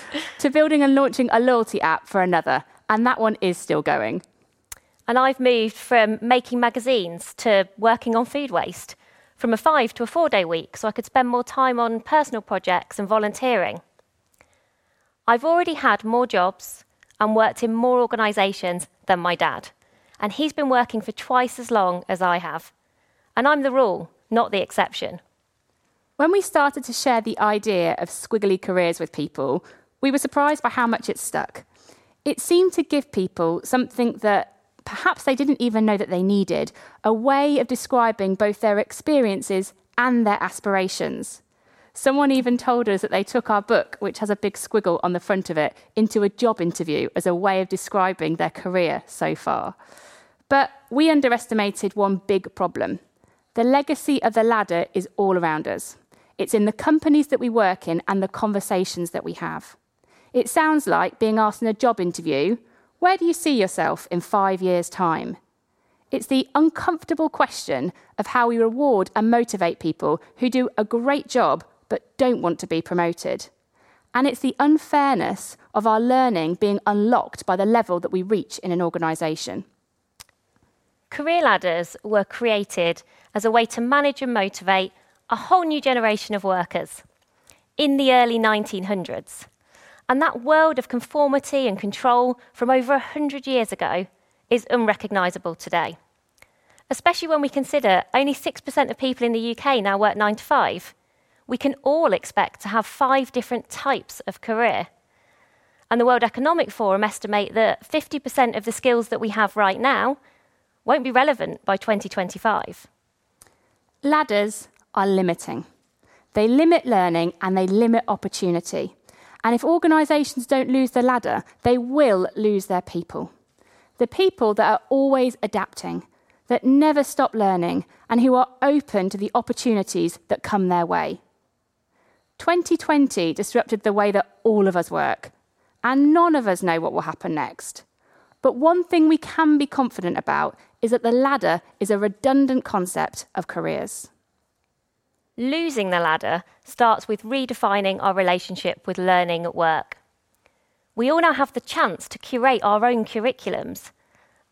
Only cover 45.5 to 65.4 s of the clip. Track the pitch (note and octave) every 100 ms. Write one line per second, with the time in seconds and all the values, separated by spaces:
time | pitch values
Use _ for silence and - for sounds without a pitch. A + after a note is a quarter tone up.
45.5 | D#3+ D3 - _ - G#3+ A3 G3+ - A#3+
46.5 | G#3+ E3+ - E3 D3+ - - F3+ F3 G3
47.5 | F#3+ F#3 F#3 - G3+ F#3 F#3 D#3 E3+ E3+
48.5 | - F#3 F#3 D#3+ D3+ - - D#3 D3+ -
49.5 | - - - - - - - _ _ -
50.5 | C#4 - - - B3 D#4+ D4 C4+ A#3+ -
51.5 | A3 G3+ - G3 G#3 G3 F#3+ - G3 -
52.5 | - F3 - F#2+ F3+ _ _ _ _ _
53.5 | - A#3+ C#4 C#4+ C#4+ - C#4 A3+ A3+ A3+
54.5 | A3 G3+ E3+ - F#3 F3+ - G3 F#3 E3+
55.5 | D#3 - F#2+ - - _ _ _ - F#3+
56.5 | A3 G#3 - D4+ D#4 D#4 D4+ - B3+ A#3+
57.5 | A3+ G3 F#3 - E3 - G3 F#3+ - G#3+
58.5 | G3 - F#3 F#3+ F3+ E3+ - - E3+ E3
59.5 | D#3+ - - _ _ _ _ _ B3 A3+
60.5 | E4+ D#4 D4+ G3+ E3+ F3+ - A3 A3 G#3+
61.5 | - A3+ G#3 B3 A3 F3 E3+ E3 C#3 E3
62.5 | A#3 _ _ _ - F4+ F#4+ E4+ - D#4+
63.5 | B3+ F#3 - D#3 D#3+ - F3 - G#3 G3
64.5 | F#3+ F#3 F3 E3+ - F3 D#3 - -